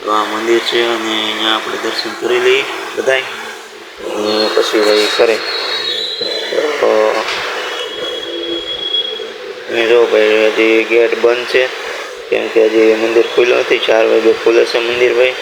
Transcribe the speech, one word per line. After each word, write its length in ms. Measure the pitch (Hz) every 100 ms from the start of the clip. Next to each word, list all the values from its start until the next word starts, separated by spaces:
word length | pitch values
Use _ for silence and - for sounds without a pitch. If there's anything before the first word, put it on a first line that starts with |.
તો 60 | -
આ 140 | 107
મંદિર 340 | 104 107 113 117
છે 240 | - 117
અને 400 | 117 113 110 110
અહીંયા 320 | 107 107 110
આપણે 220 | 110 113 113
દર્શન 440 | 110 110 117 110 113
કરી 140 | 123
લઈએ 240 | 123 131 135 - - -
બધાય. 240 | 113 135 131 - - - - - - - - 101
અને 340 | 104 107 107
પછી 260 | 113 113 110
ભાઈ 280 | 104 107 104 -
કરે. 220 | 120 110 - - - - - - - - - - - - 151 147
તો 340 | 110 110 107 110 107 - - - - - - - - - - 170 170 170 - - - - - - - - - - -
અહીં 180 | 117 110
જો 160 | 120
ભાઈ 420 | 113 107 107 107 110
હજી 360 | 107 110 113
ગેટ 340 | 110 117 117 113
બંધ 280 | 117 123 120
છે, 220 | 131 127 - - - - - -
કેમ 180 | 113 110
કે 180 | 113 110
હજી 280 | 110 110
મંદિર 300 | 110 113 117 117
ખુલ્લું 240 | - 120 123
નથી. 200 | 127 127
ચાર 280 | - 110 113
વાગે 260 | 113 110
ખુલે 320 | 110 - 117
છે 140 | 120 127
મંદિર 360 | 117 120 123
ભાઈ 200 | 120 127 127